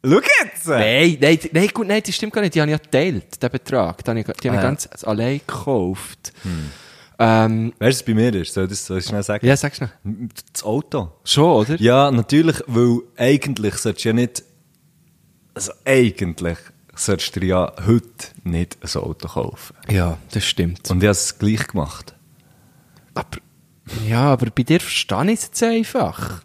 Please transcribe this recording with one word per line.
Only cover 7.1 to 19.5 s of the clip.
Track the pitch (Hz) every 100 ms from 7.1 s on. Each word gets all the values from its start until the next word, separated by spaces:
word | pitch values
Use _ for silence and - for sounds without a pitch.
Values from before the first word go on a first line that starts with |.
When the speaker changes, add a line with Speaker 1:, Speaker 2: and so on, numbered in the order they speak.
| -
Speaker 2:
Ähm, | 113 113 110 110 113 -
Speaker 1:
Weißt | 113 135
du, |
was | -
bei |
mir | 110 120
ist? | 101 85
Soll | -
ich | 95
das, | 98 -
soll | 95
ich | 90
schnell | 104
sagen? | 98 104
Speaker 2:
Ja, | 120 139
sag | 143
schnell. | - 123 _ 98 107 117 - -
Speaker 1:
Das | -
Auto. | 104 120 - 147 87 _
Speaker 2:
Schon, | - - 165 135
oder? | 110 160
Speaker 1:
Ja, | 110 127 139
natürlich, | 127 110 143 165 - -
weil | 117 120 117 - -
eigentlich | 120 143 143 127 107
solltest | - 113 101
du | 117
ja |
nicht, | 113 120 - _ _ _ _ _ _ _ _ _ _ _
also | - - -
eigentlich | - 135 123 - 90 80 85 85 - _ _
solltest | - - 95 - -
du |
dir | 92
ja | 92 87 - 92
heute | 117 - - - -
nicht | 90 82 87 -
ein | 80 -
Auto | - 80 -
kaufen. | - -